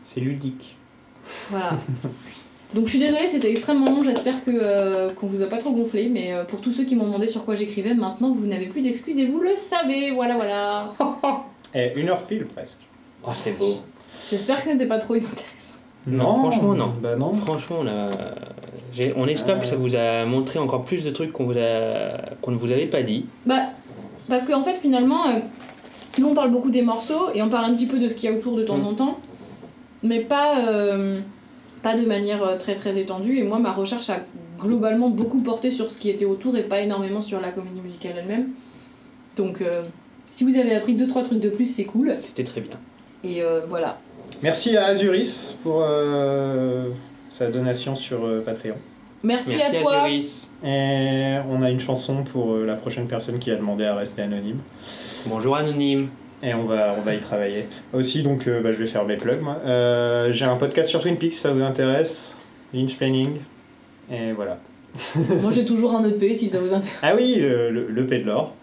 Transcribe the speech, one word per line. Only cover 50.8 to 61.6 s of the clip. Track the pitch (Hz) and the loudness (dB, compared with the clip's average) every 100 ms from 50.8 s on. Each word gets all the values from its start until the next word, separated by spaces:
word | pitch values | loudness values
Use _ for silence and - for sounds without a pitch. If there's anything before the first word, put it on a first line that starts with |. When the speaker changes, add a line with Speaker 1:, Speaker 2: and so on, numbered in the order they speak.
| 135 139 135 135 135 139 135 | 2 2 2 2 0 0 0
Speaker 1:
on | 131 | 2
a | 127 | 2
une | 127 | 2
chanson | 127 127 - 139 | 0 -2 -2 -4
pour, | 135 131 113 | -2 -2 0
euh, | 110 110 | 0 0
la | 107 | -2
prochaine | 123 - 120 | -6 -6 -4
personne | 117 - 120 | -4 -4 -6
qui | 123 | -2
a | 107 | -2
demandé | 104 101 107 | 0 0 0
à | 101 | 0
rester | 101 - | -4 -6
anonyme. | 104 101 101 131 139 - - - - - 113 | -4 -4 -4 -8 -10 -18 -16 -14 -12 -10 -6
Speaker 3:
Bonjour | 110 120 143 | -2 0 2
Anonyme. | 151 147 143 139 139 - - - | 0 0 2 2 0 -8 -20 -8
Speaker 1:
Et | 127 113 | -4 -2
on | 110 | 0
va, | 110 104 101 | 2 2 0
on | |
va | 104 | -2
y | 104 | -4
travailler. | - 104 101 101 104 - - | -2 -2 -2 -4 -8 -12 -6
Aussi, | 131 127 156 | -2 0 0
donc, | 143 135 127 | 0 0 0
euh, | 120 | 0
bah, | 113 | 2
je | 110 | 0
vais | 113 | 0
faire | 110 104 | -2 0
mes | 104 | 0
plugs, | - 139 | 0 0
moi. | 151 143 135 | -2 -4 0
Euh, | 123 120 120 120 120 120 | 4 4 4 2 2 2
j'ai | 117 135 | 2 2
un | 123 | 2
podcast | 139 143 160 | 2 2 2
sur | 160 | 2
Twin | 175 170 | 2 0
Peaks, | 165 | 0
si | 165 | 0
ça | 147 | 0
vous | 135 | 2